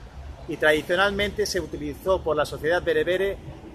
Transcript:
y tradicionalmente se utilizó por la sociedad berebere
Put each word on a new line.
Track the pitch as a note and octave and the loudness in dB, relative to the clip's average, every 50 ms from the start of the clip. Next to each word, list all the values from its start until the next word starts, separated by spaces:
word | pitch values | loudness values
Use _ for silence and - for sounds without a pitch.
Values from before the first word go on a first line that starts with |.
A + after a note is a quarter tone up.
| - - - - - - - - - - | -18 -18 -16 -16 -14 -14 -14 -14 -10 -10
y | D#3+ - | -4 2
tradicionalmente | - D3+ D#3 D#3 C#3+ - F3+ F3+ G3 G3+ G3+ G3 G3+ G3+ - - G#3 | 6 6 6 6 4 0 2 4 4 4 4 2 -2 -2 0 -2 -2
se | F#3+ - F#3+ | 0 0 -4
utilizó | D#3+ D3+ - - C#3+ D3 C#3 - - F#3 F#3+ E3+ - | -4 -4 -8 -6 -6 -6 -8 -4 0 0 0 2 2
por | E3 D3+ | 0 2
la | D3+ C#3+ | 2 0
sociedad | C3 D3+ C3 C3+ D3+ E3+ F3+ | -2 -2 -4 0 2 2 2
berebere | D#3+ E3+ D#3+ D#3 D#3 E3 F3+ F#3 F#3+ G3 F#3+ - - - - - - - - | 2 2 2 2 2 2 2 2 0 0 -2 -4 -10 -14 -14 -14 -16 -16 -16